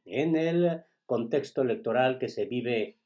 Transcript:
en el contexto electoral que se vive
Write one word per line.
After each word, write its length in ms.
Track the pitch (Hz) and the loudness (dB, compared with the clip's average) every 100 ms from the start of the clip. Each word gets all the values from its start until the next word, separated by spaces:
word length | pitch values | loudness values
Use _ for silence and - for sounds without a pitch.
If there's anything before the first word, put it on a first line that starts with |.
en 300 | - 110 165 | -6 -2 2
el 480 | 160 165 170 175 165 - _ - | 2 2 2 2 0 -10 _ -4
contexto 560 | 120 117 143 139 - | -2 0 -2 -2 -2
electoral 560 | 127 110 117 117 131 131 | 0 0 0 2 2 0
que 100 | 117 | -4
se 160 | - | -4
vive 540 | 101 123 120 117 104 - | -4 -2 -2 -2 -2 -8